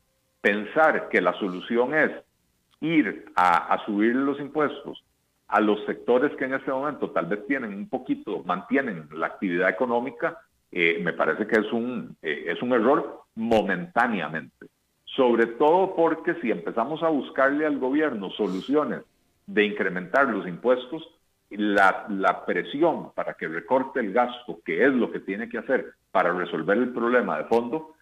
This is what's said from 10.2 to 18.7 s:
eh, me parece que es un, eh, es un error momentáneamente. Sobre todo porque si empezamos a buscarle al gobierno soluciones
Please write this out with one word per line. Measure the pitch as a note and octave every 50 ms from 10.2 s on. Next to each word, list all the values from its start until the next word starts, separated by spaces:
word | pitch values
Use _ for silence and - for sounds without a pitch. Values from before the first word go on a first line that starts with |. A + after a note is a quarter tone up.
| E3 D#3+ A2 - - _ _ _ _ _
eh, | - F2 E2+ E2+ E2 E2
me | F2+ E2 D#2+
parece | - - D2+ D#2 F#2 G#2+
que | - A#2+ G#2+
es | G#2 -
un, | A#2+ A2+ A#2 B2 B2+ G#2 - - - -
eh, | - D#2+ D2 - - -
es | C#3 -
un | B2+ B2 B2+
error | A#2 G#2+ B2+ D3+ E3+ - - - - - _ _
momentáneamente. | A2+ A2+ A#2 A2+ G#2+ F#2+ G2 F#2 F2 F2 F2 - A#2 A#2+ A#2+ A2 F#2 D2+ D2+ D#2+ D#2 D2+ B2+ _ _ - - _ _ _ _ _ _ _
Sobre | - - - C3 B2 A#2 A2+ A#2
todo | A#2 A#2 - D3+ D3+ E3+ F#3+ F#3+ F3 -
porque | E3 E3 D#3 D3+ D#3 - F3 D#3+ -
si | - A2
empezamos | G2+ F2+ - - - A#2 A2+ C#3 D#3 D3
a | E3 D#3+
buscarle | D#3 C3 - - - C3+ C3+ C3+ C#3+ D3+ D#3
al | D3+ C#3+ B2+
gobierno | C3 B2+ C#3 D3+ D#3 D3 B2 G#2 F#2+ F2+
soluciones | - - G#2+ F#2 F#2 F#2+ - -